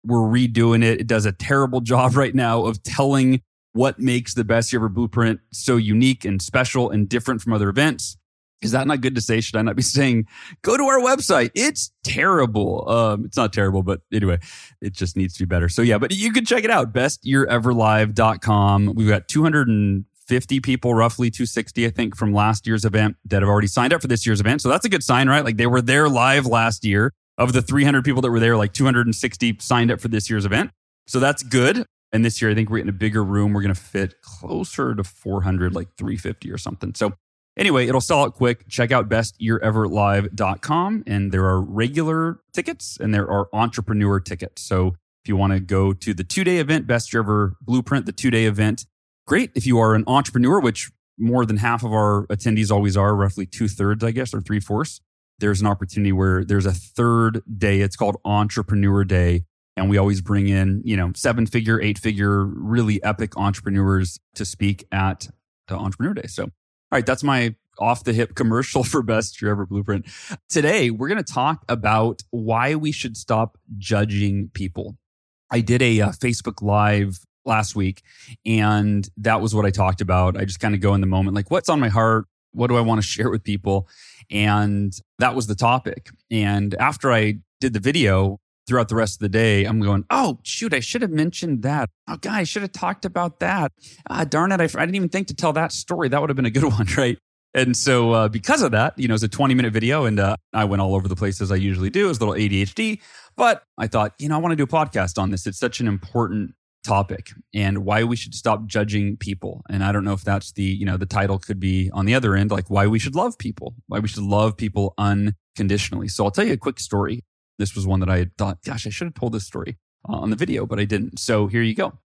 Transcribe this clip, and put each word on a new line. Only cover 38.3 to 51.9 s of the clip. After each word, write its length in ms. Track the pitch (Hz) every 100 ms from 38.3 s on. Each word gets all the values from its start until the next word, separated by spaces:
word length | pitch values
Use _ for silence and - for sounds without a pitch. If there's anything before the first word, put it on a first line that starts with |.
quick. 340 | - 123 120 -
Check 240 | - 120
out 160 | 127 110
best 320 | 113 110 _
year 180 | 113 113
ever 280 | 110 110 104
live 480 | 101 101 101 101 101
dot 240 | 98 92
com. 420 | - 160 190 220 -
And 260 | 101 98
there 140 | 95 95
are 160 | 95
regular 800 | 98 101 120 147 156 160 165 170 _
tickets 460 | - 240 330 - -
and 140 | 110
there 160 | 104 98
are 180 | 101 98
entrepreneur 680 | 107 117 117 107 107 101 98
tickets. 400 | - 82 90 -
So 280 | - 95 92 87 _ _
if 40 | -
you 60 | 95
wanna 240 | 98 95
go 340 | 92 98 98
to 180 | 95 -
the 120 | 90
two-day 340 | 90 190 185 175
event, 280 | 143 156 -
Best 240 | 120 -
Year 120 | 117
Ever 340 | 104 107 98 92
Blueprint, 420 | 110 127 123 139
the 80 | -
two-day 320 | - 131 113
event, 400 | 113 104 107 117 - _ _ _ -
great. 240 | 165 254
If 120 | 131 127
you 120 | 117
are 160 | 110
an 100 | 110 -
entrepreneur, 540 | 127 117 127 123 196
which 300 | 127 107 - _ _ -
more 300 | 113 123 113
than 100 | 110
half 280 | 117 117
of 80 | 113